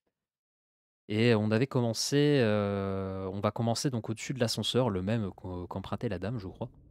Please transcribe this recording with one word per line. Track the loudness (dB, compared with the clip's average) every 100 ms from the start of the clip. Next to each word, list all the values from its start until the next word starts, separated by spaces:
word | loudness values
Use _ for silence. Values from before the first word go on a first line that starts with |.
| _ _ _ _ _ _ _ _ _ _ -4
Et | 2 4 4
on | 4
avait | 2 2
commencé, | 0 0 -2 0 2 4 4
euh, | 4 4 0 0 -2 -4 -4 -4 -6
on | 0
va | 0
commencer | 0 0 0 0
donc | -2 -4
au-dessus | -8 -4
de | -2
l'ascenseur, | 0 0 0 2 2
le | 0
même | 0 0 -2
qu'o-, | -6 -10 -8 -8
qu'empruntait | -8 -6 -6 -4
la | -4
dame, | -6 -6
je | -8
crois. | -10 -12 -12 -20